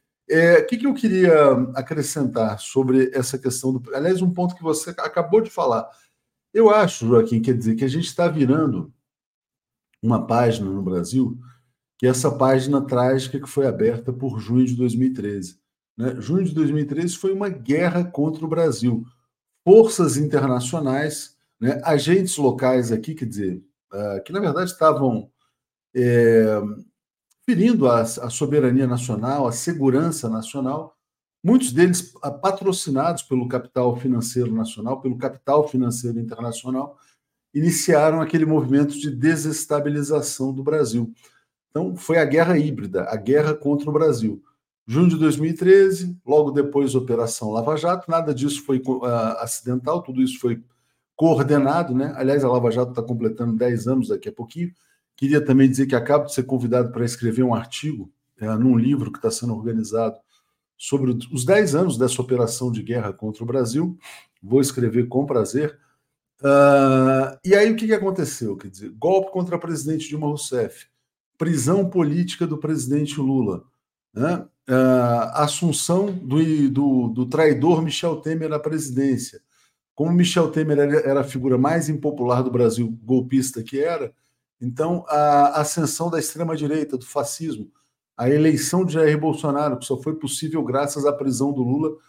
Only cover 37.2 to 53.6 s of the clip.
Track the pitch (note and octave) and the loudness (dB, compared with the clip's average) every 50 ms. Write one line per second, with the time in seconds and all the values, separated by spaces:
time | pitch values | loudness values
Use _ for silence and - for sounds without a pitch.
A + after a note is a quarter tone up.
37.2 | _ _ _ _ _ _ _ D3 D#3 E3+ E3 - - - E3+ D3 D3+ D#3 D#3 D#3+ | _ _ _ _ _ _ _ 0 0 2 0 0 0 2 4 4 4 4 2 0
38.2 | D#3 D#3 - D#3+ D#3 D#3 D#3 D3+ C3 B2+ C3+ C#3 D3 C#3+ - - - D3 C3 A#2+ | -2 0 0 0 2 4 2 2 2 2 2 2 2 0 -2 -6 -8 -8 -6 0
39.2 | B2+ D#3+ D#3+ D3 C#3+ D#3 D3 - - - D3+ D3 D3 D3 D3 D3 C#3+ C#3 D3+ D3 | 0 2 2 2 -2 -4 -6 -6 -4 -2 -2 -2 -2 -2 -4 -4 -2 -2 -2 -2
40.2 | C#3+ - - - C3 C3+ C3+ C3 C3+ C#3+ D#3 D#3 C#3+ A2 A2 A#2+ A#2 A2+ A#2 _ | -2 -4 -6 -4 -4 -4 -4 -4 -4 -2 0 0 0 0 0 -4 -4 -4 -8 _
41.2 | _ _ _ _ _ _ _ _ _ _ _ D3+ F3 F#3 F3+ F3 - - E3 E3+ | _ _ _ _ _ _ _ _ _ _ _ -6 -6 -6 -8 -10 -4 0 2 2
42.2 | D3+ C#3 C3 D#3+ E3 E3+ F3 C#3 D3+ D3+ C3 G#2 G2+ F#2+ F#2 F#2 - - A2+ G#2+ | 4 4 4 2 4 4 4 2 2 0 -4 -6 -10 -6 -4 -4 -4 -4 -6 -6
43.2 | G2 A2+ C3+ D3 D3+ D3+ D3+ D3+ - C#3+ C#3+ C#3+ D3 D3+ D3 D3+ D#3+ D#3 C3+ A2+ | -2 2 2 2 2 2 -2 -2 -2 -2 -2 0 -2 -2 -2 2 2 2 0 0
44.2 | A2 G#2+ G2 - _ _ _ _ _ _ _ _ _ - A#2 D3 F3+ F3 D#3+ D#3 | -2 -4 -4 -6 _ _ _ _ _ _ _ _ _ -4 2 4 4 4 4 4
45.2 | D#3 D#3 C3+ B2 D#3 E3 E3 - F3+ F#3 F#3+ G3 G3 F#3+ F#3 E3+ F3+ F3+ F3 - | 2 2 2 2 -2 -4 -2 0 6 8 8 8 8 6 2 -2 -4 -8 -10 -10
46.2 | _ B2+ C#3+ D3+ D3+ C#3+ C3+ C#3+ C#3 C#3+ C#3 C#3+ C#3 B2+ B2 C3 B2 B2 A#2 A2+ | _ 2 4 4 4 4 2 0 0 0 0 0 0 2 0 -2 -2 0 -2 -2
47.2 | A#2 A2+ - - A2+ G#2+ G#2+ A2+ A#2 C#3 D#3 D3+ D#3+ F3 F3+ F3+ - - E3 E3 | 0 -2 -4 -6 -6 -4 -4 -2 -2 -2 -2 -2 0 -2 -2 -2 -2 -2 -2 -2
48.2 | E3 D3+ C#3+ B2 C3+ C#3+ C#3+ - - - C3+ B2+ B2+ C3 B2+ B2+ A#2+ B2 A#2+ A#2 | 0 -2 -4 -2 -2 -4 -4 -6 -4 -2 -2 -2 0 -2 -4 -2 -2 -2 -2 0
49.2 | A2+ A2+ A2 - A#2 A#2+ - - - B2+ B2 B2+ B2 D3 D#3+ F3 E3+ - C3 B2+ | -2 -2 -4 -6 -8 -8 -8 -10 -6 -6 -6 -4 -2 -4 -4 -4 -4 -6 -2 0
50.2 | C3 B2+ B2+ - - A#2+ A#2 A2+ - _ _ _ _ _ _ _ _ _ _ - | 0 0 -2 -4 -4 -4 -4 -4 -10 _ _ _ _ _ _ _ _ _ _ 0
51.2 | D#3 E3 D#3 C3+ C#3 - D3 C#3+ C3+ C3+ D3 F3 E3+ - B2 B2+ C#3 D3 - - | 2 2 4 2 2 2 2 2 2 2 0 0 -2 -2 -2 -2 -2 -4 -4 -4
52.2 | C3 C3 C#3 D3 C3+ B2+ B2 B2 A#2+ A#2+ A2+ B2 B2+ B2 B2 A#2+ A2+ - B2 A2+ | -2 0 0 2 2 2 0 2 0 0 0 0 -2 -2 -4 -8 -6 -6 -6 -4
53.2 | A2+ A2 A2 - A#2+ A#2 A2+ A2 | -4 -4 -4 -4 -4 -4 -2 0